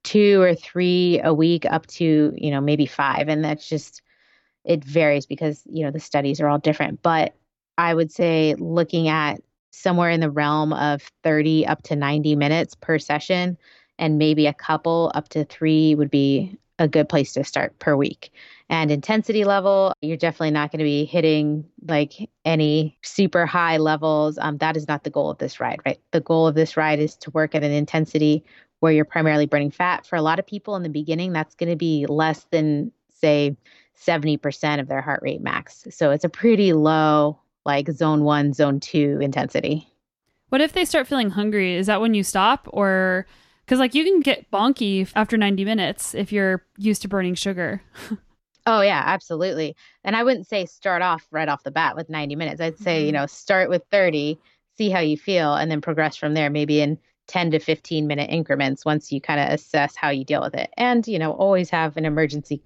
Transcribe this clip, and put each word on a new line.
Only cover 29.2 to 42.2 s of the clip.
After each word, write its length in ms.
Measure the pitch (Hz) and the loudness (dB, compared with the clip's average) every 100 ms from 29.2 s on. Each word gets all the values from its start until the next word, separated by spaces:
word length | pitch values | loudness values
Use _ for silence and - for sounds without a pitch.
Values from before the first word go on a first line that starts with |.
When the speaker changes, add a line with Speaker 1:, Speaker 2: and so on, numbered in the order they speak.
| 156 151 151 | 2 2 2
Speaker 1:
burning 260 | 147 143 | 0 -2
fat. 340 | - 180 175 - | -2 -2 -2 -4
For 100 | 175 | -2
a 60 | |
lot 180 | 156 170 | 0 -2
of 80 | - | -4
people 280 | 202 208 196 | -12 -8 -8
in 80 | |
the 60 | 170 | -6
beginning, 420 | 147 151 160 185 | -6 -4 -4 -2
that's 240 | 165 156 _ | -4 -6 _
gonna 200 | 170 165 | -4 -2
be 300 | 170 151 143 | -2 -2 0
less 380 | 147 160 156 - | 0 0 -2 -2
than, 400 | 165 156 147 214 - _ | 0 2 0 -2 -10 _
say, 460 | _ 156 147 143 143 _ _ _ | _ 2 2 2 -4 _ _ _
seventy 420 | _ - 165 151 147 | _ -2 0 0 -2
percent 460 | 147 - 151 147 | -4 -4 -2 -2
of 60 | 135 | -4
their 140 | 135 | -6
heart 200 | 131 139 | -4 -4
rate 200 | 135 - | -4 -6
max. 460 | - - - - - | -6 -6 -8 -18 -20
So 220 | - 151 | -2 0
it's 140 | 147 170 | 2 -2
a 40 | |
pretty 440 | - 233 214 196 | 0 2 4 4
low, 640 | 160 151 160 156 151 147 151 _ _ | 4 4 4 4 4 2 -2 _ _
like, 260 | 143 143 143 | -2 -2 -2
zone 340 | 143 156 151 147 | -2 0 2 2
one, 260 | 147 143 | 2 0
zone 300 | 135 147 139 | 2 0 0
two 380 | - 160 143 139 | -2 0 0 0
intensity. 640 | 139 135 - - - 156 - _ _ _ _ _ _ | -2 -4 -4 -4 -2 -4 -8 _ _ _ _ _ _
Speaker 2:
What 100 | 269 | 0
if 140 | 311 | 0
they 100 | 370 | 0
start 240 | 349 320 262 | 0 0 0
feeling 220 | 277 214 | -2 -2
hungry? 460 | 202 208 208 185 180 | -2 -2 0 0 0
Is 120 | 190 | 0
that 140 | 202 | 0
when 120 | 226 | 2
you 100 | 214 | 0